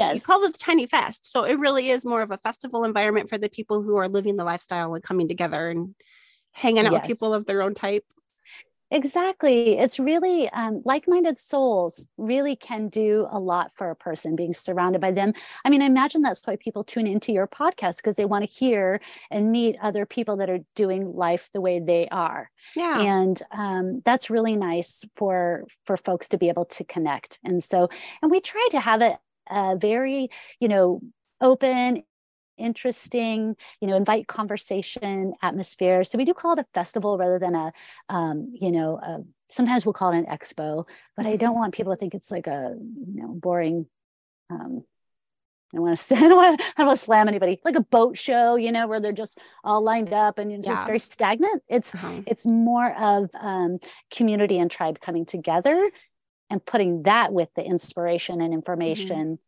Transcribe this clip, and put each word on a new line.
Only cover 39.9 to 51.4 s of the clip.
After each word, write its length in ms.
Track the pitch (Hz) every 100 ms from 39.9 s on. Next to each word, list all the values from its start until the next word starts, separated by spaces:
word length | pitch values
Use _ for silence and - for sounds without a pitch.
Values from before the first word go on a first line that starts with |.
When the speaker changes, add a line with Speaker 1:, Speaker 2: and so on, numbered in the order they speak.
Speaker 2:
call 180 | 196 185
it 80 | 170
an 60 | 165
expo, 600 | 151 - - 156 156 165 - _ -
but 80 | 220
I 40 |
Speaker 1:
Mm-hmm. 80 | 214
Speaker 2:
don't 180 | 233 233
want 180 | 214
people 200 | 196 190
to 40 | 180
think 160 | 185
it's 160 | 190 -
like 160 | 175 165
a, 300 | 143 127 -
you 440 | 226 233 185 202
know, 60 | 113
boring, 580 | 165 180 175 165 170 160 _ _ _ _ _ -
um, 320 | 175 - - - _ _ _ _ _ _ _ _
I 40 | 165
don't 40 |
wanna 140 | 170 165
<laughs> 0 |
say, 180 | - 247
I 60 |
don't 160 | 311 359
wanna, 200 | 359 302
I 120 | - -
don't 80 | 285
wanna 120 | -
slam 300 | - 220 214
anybody, 320 | 202 180 190 330
like 100 | 277
a 60 |
boat 380 | - 233 247 -
show, 360 | - 240 233 240
you 160 | 233
know, 160 | 233 226
where 120 | 220
they're 140 | 208
just 260 | 208 214 - - -
all 180 | - 214
lined 320 | 220 226 202
up 240 | 208 208 208
and 140 | 208
it's 160 | 202 190
just 140 | 185
Speaker 1:
Yeah. 20 | 185
Speaker 2:
very 140 | 220
stagnant. 640 | - - 202 233